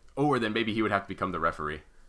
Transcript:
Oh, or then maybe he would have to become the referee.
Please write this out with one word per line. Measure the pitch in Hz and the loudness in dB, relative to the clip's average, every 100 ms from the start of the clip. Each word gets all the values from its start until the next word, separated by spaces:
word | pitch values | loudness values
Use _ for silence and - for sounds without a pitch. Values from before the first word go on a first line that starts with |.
| - - | -14 0
Oh, | 147 | 2
or | 127 | 2
then | 110 | 2
maybe | 110 110 | 0 0
he | 107 | 0
would | 107 | 2
have | 101 | 2
to | - | -2
become | 95 95 | -4 -2
the | 87 | 0
referee. | 82 - 76 76 - - | 0 -2 -6 -8 -12 -20